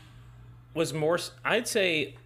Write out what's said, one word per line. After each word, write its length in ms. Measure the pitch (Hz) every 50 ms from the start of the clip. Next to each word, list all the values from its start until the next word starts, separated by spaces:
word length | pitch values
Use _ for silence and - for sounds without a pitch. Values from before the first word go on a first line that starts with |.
| - - - - - - - - - - - - - - -
was 180 | 151 170 - 135
more, 220 | 160 151 156 175
s-, 180 | 170 - - - - -
I'd 240 | 135 175 226 240 -
say, 480 | - 226 190 180 165 156 139 - - - -